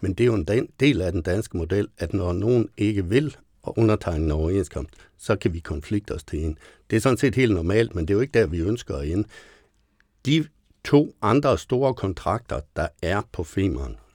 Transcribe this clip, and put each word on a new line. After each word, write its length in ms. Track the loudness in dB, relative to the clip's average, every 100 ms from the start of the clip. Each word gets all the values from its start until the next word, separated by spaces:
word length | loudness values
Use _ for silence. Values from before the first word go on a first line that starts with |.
men 140 | -4
det 100 | 0
er 20 | 2
jo 80 |
en 100 | 2
dan-, 240 | 0 0 -2 _
del 200 | 2 2
af 100 | 0
den 100 | -2
danske 340 | -2 -2 -2 -6
model, 320 | -2 0 -2 _
at 160 | -4
når 180 | -2 -2
nogen 360 | -2 2 2 2 0
ikke 260 | 0 0 0
vil 300 | 0 0 -8 _ _
undertegne 640 | -10 2 2 2 0 -2
en 60 | 0
overenskomst, 640 | 0 0 0 -2 -6 -10 -14 -20 _
så 180 | -2 0
kan 160 | 0
vi 60 | -4
konflikte 540 | -6 -8 -4 -6 -4
os 120 | -10
til 200 | -8 -4
en. 140 | -4 -6 -12 _ _
Det 60 | 0
er 40 |
sådan 180 | 2 2
set 160 | 2
helt 200 | 2 2
normalt, 400 | 2 2 2 2
men 140 | -2 0
det 60 |
er 0 |
jo 60 | 0
ikke 180 | 2 2
der, 80 | 2
vi 120 | 0
ønsker 360 | -2 -4 -6 -6
at 120 | -4
ende. 200 | -2 -4 -8 -20 -20 _ _ _ _ _ _ 0
De 180 | 0 0 _ _ _
to 300 | 2 4 4 -2
andre 360 | 2 2 2 0
store 360 | 0 0 0
kontrakter, 680 | -2 -6 -4 -4 -4 -4 -8 -6 -6
der 100 | -6 _
er 200 | -2 -2 -4
på 120 | -8
Femern 520 | -6 0 0 -2 -8 -12 _